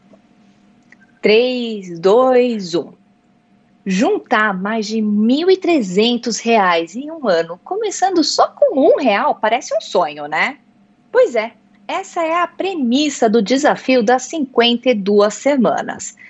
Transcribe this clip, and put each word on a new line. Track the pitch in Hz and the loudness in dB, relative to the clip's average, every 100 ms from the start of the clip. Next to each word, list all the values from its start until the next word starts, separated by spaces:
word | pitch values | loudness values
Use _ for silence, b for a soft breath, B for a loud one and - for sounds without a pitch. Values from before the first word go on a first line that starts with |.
| _ _ _ _ _ _ _ _ _ _ _ _ | _ _ _ _ _ _ _ _ _ _ _ _
Três, | 202 220 254 247 233 208 180 170 | 2 4 2 -2 -4 -8 -10 -2
dois, | 185 233 262 254 247 220 175 165 | 2 4 4 4 2 -2 -4 -6
um. | 131 - _ _ _ _ _ _ _ _ 196 | -6 -12 _ _ _ _ _ _ _ _ -4
Juntar | 190 311 403 - 220 214 | 0 0 0 0 0 0
mais | 185 202 226 208 | -2 -4 -4 -4
de | 220 | -4
mil | 214 208 220 285 349 | -2 0 2 2 2
e | 370 | 2
trezentos | 349 320 190 180 233 240 240 202 | 2 0 0 0 0 0 -4 -4
reais | 233 226 185 170 165 214 | 0 2 2 0 -2 -8
em | 294 | -12
um | 320 240 | -6 -2
ano, | 165 165 180 | 0 -2 -8
começando | - 392 427 - 381 330 | -10 -6 -6 -2 -2 0
só | - - - | 0 0 -2
com | - 523 302 | 2 0 4
um | 320 508 | 4 4
real, | 254 202 285 - | 2 2 0 0
parece | 214 240 - 640 | 0 -2 -2 -6
um | |
sonho, | - 196 160 151 147 | -2 -2 -2 -4 -6
né? | 156 214 294 _ _ _ _ _ | -4 -4 -6 _ _ _ _ _
Pois | 508 440 | 2 2
é, | 233 226 - _ _ - | 0 -6 -10 _ _ -8
essa | 339 381 349 | -8 -6 -4
é | 320 339 | -2 -2
a | 339 | -4
premissa | - 370 349 240 262 302 - 226 | -4 -6 -4 0 0 0 0 0
do | 233 | 2
desafio | 196 269 285 190 - 254 | 2 2 2 0 0 2
das | 220 254 | 2 0
cinquenta | - 330 262 - 240 240 254 | -2 -6 -2 0 2 2 0
e | |
duas | 214 190 208 208 | 0 2 2 2
semanas, | - 269 285 180 - - - - B | 0 -2 2 2 0 -6 -10 -14 B